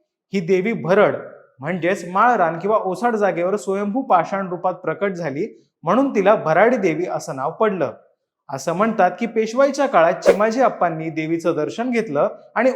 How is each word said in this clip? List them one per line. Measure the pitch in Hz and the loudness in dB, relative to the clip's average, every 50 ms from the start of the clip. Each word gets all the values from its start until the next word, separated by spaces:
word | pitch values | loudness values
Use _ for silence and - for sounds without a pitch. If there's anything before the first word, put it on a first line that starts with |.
| _ _ _ _ _ _ - | _ _ _ _ _ _ -6
ही | 196 | -4
देवी | 175 160 190 180 180 220 233 | 0 2 0 2 2 0 -2
भरड | 170 120 160 185 202 202 156 127 - - - - - - _ _ _ | -4 0 2 4 4 4 4 2 -2 -8 -14 -18 -20 -20 _ _ _
म्हणजेच | 131 147 180 180 151 170 196 185 175 175 | -8 -6 -6 -2 0 -2 -2 -2 -4 -4
माळरान | 180 190 214 233 240 214 180 160 170 165 | 0 2 4 4 4 4 2 0 0 -2
किंवा | 170 196 220 214 | -2 0 0 0
ओसाड | - 190 185 180 - 240 233 | 0 -2 -6 -2 -2 -2 0
जागेवर | 214 208 190 170 165 170 180 196 | 2 0 0 0 0 -2 -2 -2
स्वयंभू | 208 202 - 190 196 208 208 196 262 | -2 -4 -4 -4 -4 -2 -4 -4 -4
पाषाण | 269 - 202 175 165 - - 190 196 185 | 0 2 2 2 2 0 -4 -6 -6 -6
रूपात | 175 170 175 185 180 | -8 -4 -4 -4 -4
प्रकट | 180 - 165 156 156 196 202 | -2 -6 -6 -4 -2 -4 -4
झाली, | 190 170 170 151 131 143 185 233 - - _ _ _ _ - | -4 -4 -6 -6 -6 -6 -6 -8 -8 -16 _ _ _ _ -2
म्हणून | 156 185 240 277 277 208 | 0 2 2 2 0 0
तिला | 220 190 190 220 | 0 4 4 2
भराडी | - 143 156 160 165 196 233 247 247 | 2 2 0 4 4 4 4 4 2
देवी | 196 180 156 156 180 - | 0 0 0 0 -4 -4
असं | 165 156 - - 151 | -4 -8 -8 -8 -8
नाव | 135 131 147 | -6 -6 -6
पडलं. | 165 - 220 220 202 185 151 120 107 - _ _ _ _ _ _ _ _ _ _ | -2 -2 -2 0 0 0 -2 -4 -4 -10 _ _ _ _ _ _ _ _ _ _
असं | - 135 - - 165 | -12 -8 -6 -4 -2
म्हणतात | 180 208 226 220 220 185 180 180 - | 0 0 0 2 2 2 2 2 0
की | 233 | -6
पेशवाईच्या | 220 - 226 220 220 - 247 277 285 277 302 277 | -4 -2 -2 -2 -2 2 2 2 2 2 0 -2
काळात | 262 - 185 160 170 185 | 2 4 4 4 4 2
चिमाजी | 175 - - 220 190 208 226 220 254 | 2 4 4 4 4 4 0 2 2
आप्पांनी | 262 220 - - 185 175 165 160 160 165 | 2 2 2 2 -2 -2 -2 -4 -6 -6
देवीचं | 156 160 156 156 165 170 165 170 165 | -6 -6 -4 -2 -4 -2 -2 -2 -2
दर्शन | 143 151 143 - - 233 254 | -2 -2 -4 -4 -6 -4 -2
घेतलं | 240 233 220 226 147 139 165 214 - - - - _ | -2 -2 -2 -2 0 0 0 0 -2 -6 -18 -8 _
आणि | - 233 262 240 | 0 0 2 2